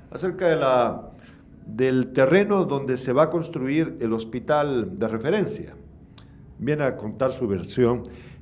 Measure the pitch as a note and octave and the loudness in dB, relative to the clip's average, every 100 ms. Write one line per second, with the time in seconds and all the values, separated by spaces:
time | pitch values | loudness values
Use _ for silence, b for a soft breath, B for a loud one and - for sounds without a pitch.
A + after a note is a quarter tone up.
0 | b D#3+ F#3 F#3 F3 D3+ C3+ B2+ A2+ - | b -6 -6 0 2 2 4 4 2 -2
1 | - b b b b - - A2 C3 C3 | -12 b b b b -20 -10 0 2 2
2 | B2 C#3 C3 F#3 G3+ G3+ C#3+ C#3 C3 B2+ | 2 4 6 6 4 2 0 -2 -2 -4
3 | C3+ B2+ D#3+ E3+ - C#3 C3 D3+ D3+ - | 0 2 4 2 -4 -6 -2 0 -2 -2
4 | A2+ A2+ A2+ B2 C#3 D3+ D3 B2 F#2+ G2 | -2 -2 -4 -6 0 0 2 0 -2 -4
5 | A2+ A2+ C3 G#3+ - - - - - - | -4 -2 0 0 0 -6 -12 -16 -20 -20
6 | - b b b b - A#2+ D3+ C3+ - | -20 b b b b -8 -2 0 0 -2
7 | G#2+ F#2+ C3 C3 A#2 F#2+ E2 - A#2+ A#2+ | -8 -2 -2 0 -2 -2 -2 2 4 2
8 | - B B B | -4 B B B